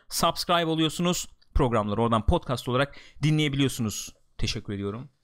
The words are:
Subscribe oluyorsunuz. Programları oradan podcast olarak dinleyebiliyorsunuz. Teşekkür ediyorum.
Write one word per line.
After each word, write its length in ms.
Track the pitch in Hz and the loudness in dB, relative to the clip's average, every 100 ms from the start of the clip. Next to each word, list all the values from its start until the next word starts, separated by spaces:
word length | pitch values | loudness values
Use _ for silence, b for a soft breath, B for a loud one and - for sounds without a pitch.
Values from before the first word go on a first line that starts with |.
| b | b
Subscribe 560 | - 170 - - 170 160 | -2 -2 -2 0 0 0
oluyorsunuz. 600 | 160 156 - 175 170 - - _ | 0 -2 0 -2 -2 -6 -16 _
Programları 480 | - 127 113 104 104 | 0 2 2 0 0
oradan 240 | 117 113 - | 2 2 6
podcast 440 | 170 - 120 135 | 4 4 -4 -2
olarak 260 | 127 139 B B B | 0 0 B B B
dinleyebiliyorsunuz. 880 | 147 156 151 139 135 - 107 - - - _ - | 2 2 2 2 0 0 -4 -4 -12 -18 _ -4
Teşekkür 360 | 113 117 - | -4 -4 -8
ediyorum. 360 | 98 101 110 147 _ | -6 -6 -8 -14 _